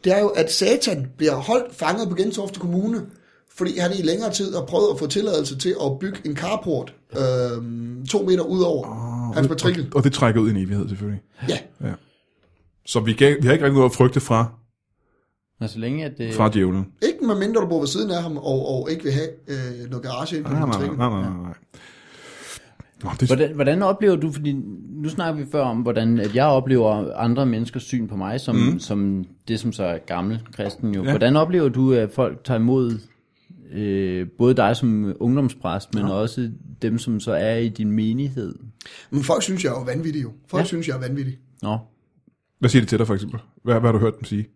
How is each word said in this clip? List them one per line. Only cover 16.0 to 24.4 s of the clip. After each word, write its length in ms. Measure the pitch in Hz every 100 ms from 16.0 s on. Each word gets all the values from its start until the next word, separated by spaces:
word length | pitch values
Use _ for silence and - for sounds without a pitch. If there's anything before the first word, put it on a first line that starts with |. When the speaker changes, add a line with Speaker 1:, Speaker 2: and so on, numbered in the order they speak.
Speaker 3:
at 80 | 151 139
det 160 | 113
Speaker 2:
fra 140 | 110 107
djævlen. 380 | 107 92 92 98 _
Speaker 1:
Ikke 240 | 214 330 240
medmindre 340 | 202 202 226
du 60 | 180
bor 140 | 165
ved 60 | 143
siden 240 | 185 214
af 120 | 175
ham, 140 | 170 147
og, 440 | 139 135 139 131
og 80 | 139
ikke 120 | 160
vil 80 | 143
have, 160 | 135 160 - -
øh, 420 | 135 127 120 120
noget 120 | 123
garage 320 | 127 127 160 165
ind 80 |
på 60 | 151
Speaker 2:
Nej, 80 | 143
Speaker 1:
din 80 | 147
Speaker 2:
nej, 100 | 104
Speaker 1:
matrikel. 200 | 95 127
Speaker 2:
nej, 100 | 123
nej, 100 | 101
nej, 200 | 95 90
nej. 100 | 87 85 _ - - - - - - - - - _ _ - _
Nå, 60 | 92 -
det 80 | 127
Speaker 3:
Hvordan, 260 | 131 151
hvordan 280 | 151 139 165
oplever 340 | 196 196 208 170
du, 160 | 156
fordi 200 | 143